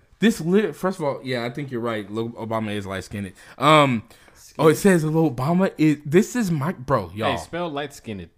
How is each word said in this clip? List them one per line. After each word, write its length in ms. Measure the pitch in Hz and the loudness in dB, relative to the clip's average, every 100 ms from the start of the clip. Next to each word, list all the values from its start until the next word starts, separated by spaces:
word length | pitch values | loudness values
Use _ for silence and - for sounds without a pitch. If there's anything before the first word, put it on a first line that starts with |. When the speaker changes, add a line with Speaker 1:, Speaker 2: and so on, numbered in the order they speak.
| _ _ | _ _
Speaker 1:
This 200 | 208 214 | 0 0
lit-, 340 | 165 196 190 | 0 2 0
first 240 | - 185 190 | -2 -6 -2
of 60 | |
all, 160 | 143 120 | -4 -4
yeah, 220 | 127 123 | -4 -4
I 60 | 120 | -4
think 200 | 131 135 | -6 -8
you're 100 | 120 | -6
right. 280 | 117 110 98 | -4 -4 -6
Lo-, 200 | 107 117 | -6 -6
Obama 440 | 117 110 110 107 | -8 -6 -4 -4
is 120 | 104 98 | -6 -6
light-skinned. 460 | 95 - 104 95 - - - | -8 -8 -8 -10 -12 -20 0
Um, 460 | 139 156 139 117 - - _ _ - - | 6 6 6 2 -4 -18 _ _ -14 2
oh, 100 | 156 | 4
it 80 | 151 | 6
Speaker 2:
Skinned. 20 | |
Speaker 1:
says 260 | 202 175 | 4 4
Lil 260 | 156 160 160 | 2 2 2
Obama 420 | 123 135 175 190 - | 0 0 2 0 2
is, 220 | 156 147 143 | 2 2 2
this 280 | 175 214 | 2 2
is 160 | 247 196 | 0 -2
my, 220 | 160 151 | -2 -2
bro, 380 | 180 131 127 87 | -6 -2 -2 -2
y'all. 180 | 104 110 | -4 -4
Speaker 2:
Hey, 40 | - | -4
spell 320 | - 165 175 | -6 -8 -8
light-skinned. 640 | 143 147 - 117 98 85 | -8 -10 -12 -12 -12 -12